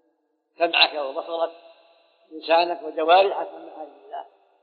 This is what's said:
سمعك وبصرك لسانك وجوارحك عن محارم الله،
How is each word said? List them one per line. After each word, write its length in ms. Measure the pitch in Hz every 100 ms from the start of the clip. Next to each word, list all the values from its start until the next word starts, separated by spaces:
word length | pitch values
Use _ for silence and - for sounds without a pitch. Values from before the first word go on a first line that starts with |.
| _ _ _ _ _ -
سمعك 360 | 170 151 170
وبصرك 560 | 151 135 156 170 165 165 - - _ _ _ _ _ _
لسانك 520 | 156 151 165 175 165
وجوارحك 680 | 156 156 156 185 196 170 160
عن 180 | 160 165
محارم 340 | 156 143 135
الله، 220 | 139 - - _ _ _